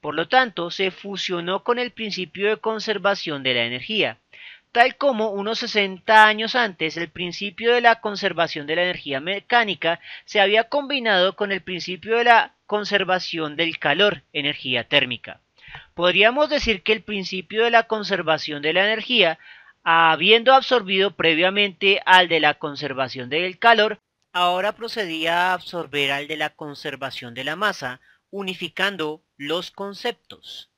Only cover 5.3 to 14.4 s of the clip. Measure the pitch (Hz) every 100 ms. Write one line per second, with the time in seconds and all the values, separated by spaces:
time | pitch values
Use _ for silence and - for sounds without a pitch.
5.3 | 202 196 226 233 214 196 185 - 220 214
6.3 | 214 220 254 226 175 160 160 165 - 175
7.3 | 170 202 175 226 240 233 226 214 196 196
8.3 | 165 160 156 143 165 180 170 147 135 160
9.3 | 196 _ 240 214 170 165 170 - - -
10.3 | 214 196 208 226 285 269 277 226 190 185
11.3 | 190 208 190 180 180 160 180 190 233 240
12.3 | 233 - _ _ 208 202 202 185 185 -
13.3 | 165 156 147 165 151 156 151 208 160 _
14.3 | 151